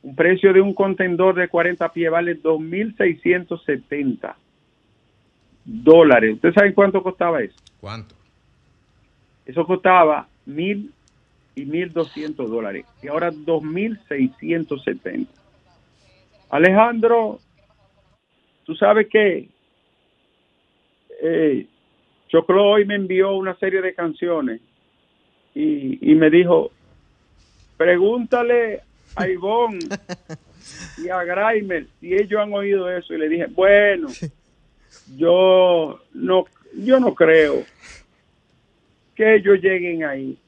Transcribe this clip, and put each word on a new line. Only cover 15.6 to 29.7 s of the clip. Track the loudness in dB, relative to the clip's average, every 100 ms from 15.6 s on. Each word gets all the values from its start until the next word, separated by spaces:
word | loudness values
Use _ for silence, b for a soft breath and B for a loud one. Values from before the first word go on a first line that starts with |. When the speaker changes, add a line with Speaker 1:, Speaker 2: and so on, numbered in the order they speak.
| _ _ _ _ _ _ _ _ _
Speaker 1:
Alejandro, | 2 4 4 2 2 2 2 0 -10 _ _ _ _ _ _ _ _ _ _ _ _ -16
¿tú | -2
sabes | 2 2 2
qué? | 2 0 -2 -10 _ _ _ _ _ _ _ _ _ _ _ _ _ _ _ _ -8
Eh, | -4 0 0 -2 -8 _ _ _ _ _ _
Choclo | 0 2 2
hoy | 4 4 2
me | -2
envió | -2 0 0 -2
una | -6 -6
serie | -4 -2
de | -4
canciones | -4 -8 -6 -4 -4 -4 -8 _ _ _ _ _ _ _ _ _ -6
y, | -4 -4 -6 -4 2
y | 4
me | 6
dijo, | 4 4 0 0 _ _ _ _ _ _ _ _ _ _ _
"Pregúntale | 0 2 2 0 -2 -2 0 0 -2 -8 _ _ _ -8
a | -6
Ivonne | -6 -4 -2 -2